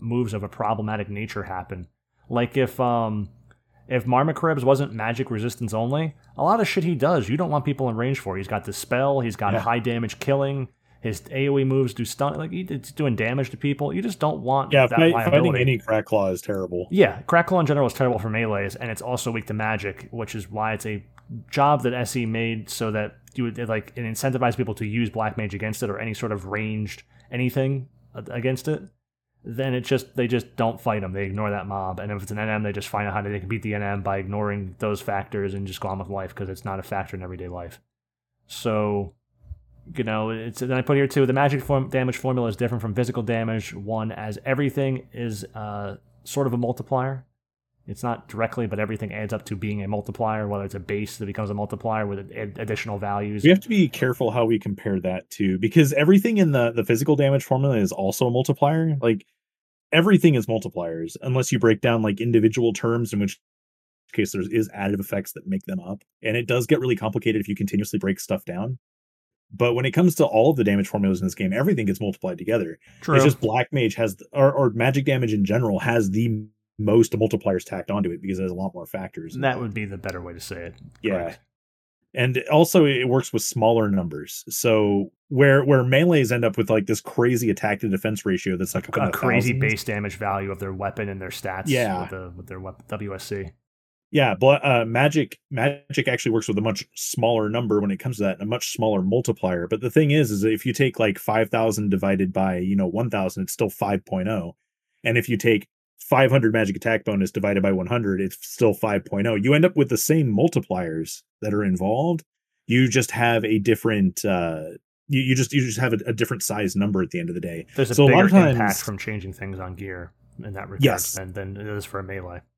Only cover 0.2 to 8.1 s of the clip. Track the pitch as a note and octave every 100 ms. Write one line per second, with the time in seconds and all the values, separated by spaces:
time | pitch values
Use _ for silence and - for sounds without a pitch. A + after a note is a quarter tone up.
0.2 | A#2 G#2 G2 - G#2+ A2 G#2+ G#2+ G2 G2+
1.2 | A2 G#2 G2 F#2 F2 F2+ F2 _ _ _
2.2 | - A#2+ A#2+ C#3 B2+ - B2 A#2+ A2+ G#2
3.2 | G2+ - _ _ _ _ - B2+ A#2 B2+
4.2 | D3+ D3+ E3 D3+ B2+ C3+ C#3+ A2 A2 A#2
5.2 | C3 A2 A#2 - A2+ A2 A#2 C#3+ D#3+ -
6.2 | _ - D3+ A3+ F#3+ - E3 D#3 C#3 F3
7.2 | F#2+ C#3+ F3 D3 C#3 C3+ C3 A2+ B2